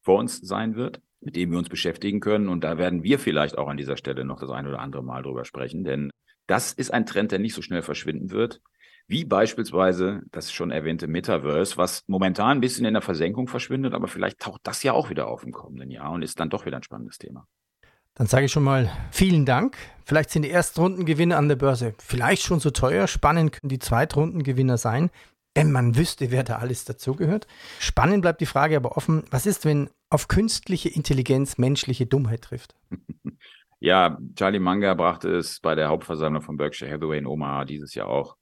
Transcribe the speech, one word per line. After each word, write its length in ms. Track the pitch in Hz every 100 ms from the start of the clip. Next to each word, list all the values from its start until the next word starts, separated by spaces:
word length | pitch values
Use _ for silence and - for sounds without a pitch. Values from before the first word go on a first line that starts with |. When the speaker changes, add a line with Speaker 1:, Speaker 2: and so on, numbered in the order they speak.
Speaker 1:
vor 180 | - 98
uns 200 | 120 -
sein 360 | - 98 113 110
wird, 260 | 127 - _ _
mit 160 | 151 82
dem 160 | 90
wir 60 | 85
uns 100 | 85
beschäftigen 540 | 87 87 82 101 101
können. 260 | 104 107 101
Und 160 | 85
da 140 | 80 80
werden 260 | 90 87
wir 160 | 85 139
vielleicht 380 | - 76 76 -
auch 100 | 71
an 80 | 71
dieser 220 | 69 69
Stelle 260 | - 65
noch 160 | 67 64
das 100 | 65
ein 180 | 62 69
oder 120 | 65
andere 240 | 67 69
Mal 200 | 64 62
drüber 200 | 64 64
sprechen. 400 | 62 65 64 78
Denn 280 | 80 69 71 - _ _ -
das 240 | 98 -
ist 220 | - -
ein 120 | 120 110
Trend, 260 | - 104
der 60 | 95
nicht 140 | 110
so 80 | 101
schnell 200 | - 87
verschwinden 500 | 82 73 - 78 -
wird, 300 | 95 117 - _ _ _ _ _
wie 180 | 120 151
beispielsweise 960 | 98 113 - 117 85 92 90 92 101 -
das 200 | - 78
schon 200 | - 87
erwähnte 360 | 78 78 82 82
Metaverse, 680 | 80 82 85 71 73 95 -
was 260 | 90 - -
momentan 500 | 98 95 90 107 143
ein 40 |
bisschen 240 | 123 127 117
in 80 |
der 80 | 107
Versenkung 460 | - 82 82 113 127
verschwindet, 460 | 123 - 131 135
aber 140 | - -
vielleicht 320 | - 95 -
taucht 220 | - -
das 200 | - -
ja 100 | 135
auch 160 | 120 135
wieder 180 | 76 57
auf 160 | 60
im 80 | -
kommenden 400 | - - 65 65
Jahr 200 | 62 71
und 120 | 85
ist 160 | 78 -
dann 100 | 80
doch 160 | - -
wieder 120 | 65
ein 60 |
spannendes 340 | - - 55 -
Thema. 300 | - 64 - _ _ _ _ _ _ -
Speaker 2:
Dann 100 | 113
sage 180 | 127 135
ich 60 |
schon 100 | 156
mal 260 | 139 135 113 - -
vielen 340 | - 190 170 135
Dank. 300 | 127 240 - - - -
Vielleicht 240 | 151 151
sind 140 | 170
die 60 | 147
Erstrundengewinne 840 | 175 170 - 180 185 170 151 170 170
an 140 | 147
der 80 | 135
Börse 360 | 135 127 120 107
vielleicht 460 | - 123 120 185
schon 180 | - 175
so 80 | 151
teuer. 380 | - 127 151 196
Spannend 440 | - 147 165 160
können 160 | - 143
die 120 | 131
Zweitrundengewinner 1000 | - 117 156 143 160 175 139 131 131 120
sein, 320 | 120 117 170 - - _ _
wenn 160 | - 151
man 280 | 131 120 117
wüsste, 340 | 175 - 131
wer 140 | 127 131
da 100 | 110
alles 300 | 123 120 -
dazugehört. 600 | 123 - 135 160 214 - - - -
Spannend 420 | - - 127 202
bleibt 180 | 180 165
die 60 | 151
Frage 320 | - 151 156
aber 180 | 123 -
offen, 280 | - 160 -
was 140 | 135 202
ist, 200 | 196 156
wenn 240 | 147 139 _ _
auf 200 | 151 -
künstliche 580 | 180 220 - - 185 -
Intelligenz 720 | - 139 135 123 135 139 -
menschliche 480 | 123 143 - 127 120
Dummheit 380 | 135 123 117
trifft? 320 | - 123 - _ _
Speaker 1:
<laughs> 480 | - _ - - - - - _ _
Ja, 360 | - 92 85 73 65 -
Charlie 240 | 98 101
Munger 360 | 92 95 101 90
brachte 340 | 87 85 90 87
es 240 | 78 -
bei 160 | 82 78
der 140 | 78
Hauptversammlung 520 | 78 - 80 78 76
von 140 | 76 73
Berkshire 340 | 73 - 71
Hathaway 300 | 76 78 78
in 80 | 67
Omaha 380 | 76 69 71 69
dieses 280 | 73 71
Jahr 140 | - 50
auch 300 | 65 71 -